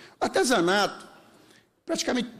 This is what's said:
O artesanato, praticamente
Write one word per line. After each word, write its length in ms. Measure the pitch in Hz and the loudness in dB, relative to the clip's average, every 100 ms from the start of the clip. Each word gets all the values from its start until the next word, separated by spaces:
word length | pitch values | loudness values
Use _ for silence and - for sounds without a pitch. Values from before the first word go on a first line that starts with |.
| - - | -20 -6
O 40 | |
artesanato, 840 | - - 302 240 170 202 190 - - - - - - - _ _ - | -2 0 2 4 4 2 0 -4 -18 -20 -20 -20 -20 -20 _ _ -6
praticamente 420 | 330 - 247 226 | -4 -2 -4 -4